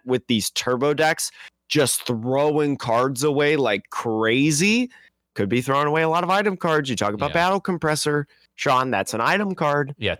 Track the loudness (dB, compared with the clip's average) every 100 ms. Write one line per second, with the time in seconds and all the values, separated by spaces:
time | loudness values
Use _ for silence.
0 | -2 -2 0 0 0 -4 -2 0 0 2
1 | 0 0 -6 -10 -20 _ -4 0 2 0
2 | -4 -4 -2 0 2 2 0 -2 0 0
3 | 0 0 0 2 2 2 2 0 -4 -8
4 | -4 0 2 4 2 2 2 2 -2 -8
5 | _ _ _ -6 -2 0 0 0 2 2
6 | 2 0 0 0 0 -2 0 0 0 -2
7 | -2 -2 -2 0 0 0 -2 -2 -2 -2
8 | 0 -2 -4 _ _ -6 0 2 2 0
9 | -2 -2 0 0 -2 -2 0 0 -2 -4
10 | -4